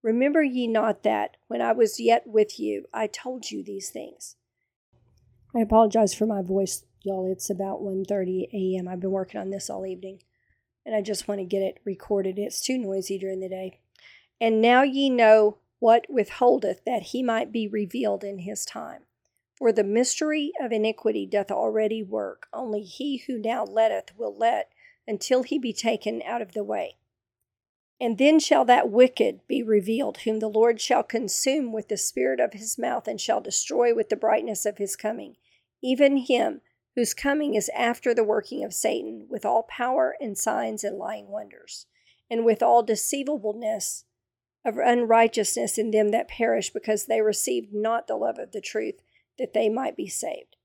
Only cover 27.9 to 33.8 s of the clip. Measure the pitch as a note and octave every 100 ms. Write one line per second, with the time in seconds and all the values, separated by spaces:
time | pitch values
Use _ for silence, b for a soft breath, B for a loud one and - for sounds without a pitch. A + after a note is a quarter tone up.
27.9 | _ A#3+ G#3+ C#4 D#4 - D4 A#3 B3 -
28.9 | G#3 B3+ - - - _ C#4 A3+ G#3+ F#3+
29.9 | A3+ - - A#3 A3 G#3+ G#3+ A#3 A3+ -
30.9 | B3 A#3 A3+ G#3 - - D4 B3 A3 G#3
31.9 | G#3 - - B3+ C4+ B3+ G3+ A3 - B3
32.9 | A#3 A3 G#3+ - A3 G3+ - - C4